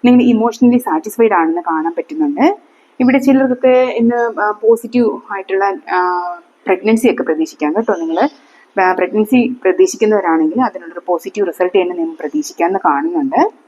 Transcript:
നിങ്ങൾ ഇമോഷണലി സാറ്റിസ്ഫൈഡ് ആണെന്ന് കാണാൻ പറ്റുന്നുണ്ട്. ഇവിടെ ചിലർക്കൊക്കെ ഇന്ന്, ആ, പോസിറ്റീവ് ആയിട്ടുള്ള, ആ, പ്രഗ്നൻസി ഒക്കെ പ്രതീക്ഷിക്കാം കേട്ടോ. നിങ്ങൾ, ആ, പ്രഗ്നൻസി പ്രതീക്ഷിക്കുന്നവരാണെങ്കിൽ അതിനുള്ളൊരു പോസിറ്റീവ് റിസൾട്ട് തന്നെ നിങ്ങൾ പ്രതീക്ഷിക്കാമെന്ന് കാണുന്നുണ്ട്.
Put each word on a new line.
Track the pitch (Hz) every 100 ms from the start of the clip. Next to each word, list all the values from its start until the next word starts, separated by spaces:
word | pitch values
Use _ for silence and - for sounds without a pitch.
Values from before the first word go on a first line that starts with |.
നിങ്ങൾ | 247 247
ഇമോഷണലി | 247 226 233 220 247 240
സാറ്റിസ്ഫൈഡ് | - 156 214 214 226
ആണെന്ന് | 190 165 170
കാണാൻ | 170 160 165 170
പറ്റുന്നുണ്ട്. | 165 156 147 147 294 415 _ _ _ _
ഇവിടെ | 247 269
ചിലർക്കൊക്കെ | 262 269 269 247 262 254 254 233
ഇന്ന്, | 233 240 233 214
ആ, | 208
പോസിറ്റീവ് | 214 220 226 226 247 226 - -
ആയിട്ടുള്ള, | 196 190 190 196 190 -
ആ, | 180 180 175 180 175 _ _ -
പ്രഗ്നൻസി | 185 208 226 240
ഒക്കെ | -
പ്രതീക്ഷിക്കാം | - 156 160 - 151 185
കേട്ടോ. | 226 185
നിങ്ങൾ, | 160 165 285 - _ _ _ -
ആ, | 185
പ്രഗ്നൻസി | - 180 208 214 254 233 -
പ്രതീക്ഷിക്കുന്നവരാണെങ്കിൽ | 190 185 185 - 214 214 185 160 156 196
അതിനുള്ളൊരു | 254 180 170 175 180
പോസിറ്റീവ് | 175 196 208 190
റിസൾട്ട് | 170 180 190
തന്നെ | 180 180
നിങ്ങൾ | 165 160
പ്രതീക്ഷിക്കാമെന്ന് | 151 156 147 - 170 196
കാണുന്നുണ്ട്. | 170 143 160 175 135 196 403 -